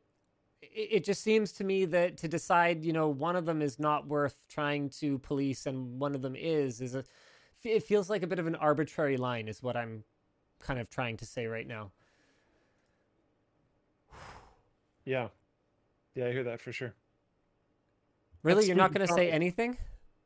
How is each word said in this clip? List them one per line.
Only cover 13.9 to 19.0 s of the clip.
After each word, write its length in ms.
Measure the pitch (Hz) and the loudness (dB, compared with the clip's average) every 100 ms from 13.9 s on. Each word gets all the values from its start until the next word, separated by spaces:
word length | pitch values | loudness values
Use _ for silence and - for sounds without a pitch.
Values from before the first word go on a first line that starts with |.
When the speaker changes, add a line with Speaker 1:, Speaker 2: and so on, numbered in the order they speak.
| _ _ | _ _
Speaker 1:
<sighs> 60 | - - - - _ _ _ _ _ | -20 -20 -20 -20 _ _ _ _ _
Speaker 2:
Yeah. 240 | - 131 113 - _ _ _ _ _ _ _ 131 | -4 -4 -4 -10 _ _ _ _ _ _ _ -4
Yeah, 100 | 123 | -2
I 60 | |
hear 100 | 127 | -2
that 180 | 120 117 | -4 -6
for 120 | - | -10
sure. 200 | 113 123 - _ _ _ _ _ _ _ _ _ _ _ _ _ - | -10 -10 -12 _ _ _ _ _ _ _ _ _ _ _ _ _ -2
Speaker 1:
Really? 140 | 156 190 | 4 6
Speaker 2:
That's 100 | 202 | 6
Speaker 1:
You're 100 | 185 | 6
not 140 | 190 | 6
Speaker 2:
really 140 | 196 | 4